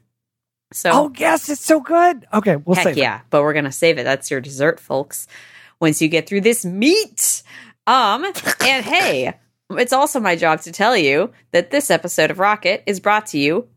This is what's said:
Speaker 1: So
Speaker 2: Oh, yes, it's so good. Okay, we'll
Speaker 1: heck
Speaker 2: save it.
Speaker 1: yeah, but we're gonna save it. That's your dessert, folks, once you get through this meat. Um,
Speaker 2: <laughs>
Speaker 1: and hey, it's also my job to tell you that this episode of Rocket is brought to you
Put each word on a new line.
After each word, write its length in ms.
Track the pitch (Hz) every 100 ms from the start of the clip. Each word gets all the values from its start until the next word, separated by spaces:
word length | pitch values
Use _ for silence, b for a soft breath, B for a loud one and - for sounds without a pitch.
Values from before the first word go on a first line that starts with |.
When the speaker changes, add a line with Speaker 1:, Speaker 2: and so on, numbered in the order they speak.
| _ _ _ _ _ _ _
Speaker 1:
So 180 | - 180
Speaker 2:
Oh, 200 | 262 294 262
yes, 320 | 320 320 -
it's 160 | 285
so 140 | - 311
good. 480 | 254 339 349 277 -
Okay, 220 | 208 208 147
we'll 180 | 156
Speaker 1:
heck 80 | 180
Speaker 2:
save 140 | 185 139
it. 20 |
Speaker 1:
yeah, 200 | 123 107 -
but 120 | 151
we're 100 | 147
gonna 180 | 151 143
save 260 | 135 165 147
it. 60 |
That's 260 | 123 135 -
your 120 | 139
dessert, 400 | 135 135 147 165
folks, 480 | - 135 143 - - B B B B B
once 240 | 160 151
you 60 | 160
get 180 | 160 156
through 140 | 202
this 240 | 202 233
meat. 800 | 180 185 254 415 - - - - B B B B -
Um, 380 | 254 220 226
Speaker 2:
<laughs> 360 | 392 370 - -
Speaker 1:
and 200 | 247 269
hey, 500 | 220 359 359 139 131 - _ _ _
it's 220 | - 247
also 260 | 262 294 269
my 160 | 202
job 280 | 170 165 156
to 100 | -
tell 240 | 165 208 247
you 340 | 143 143 226 b b
that 180 | 175 175
this 220 | 285 -
episode 400 | 165 175 - 156
of 80 | 156
Rocket 420 | 196 208 180 208 -
is 120 | 190
brought 280 | 202 214 208
to 120 | 151
you 300 | 143 180 247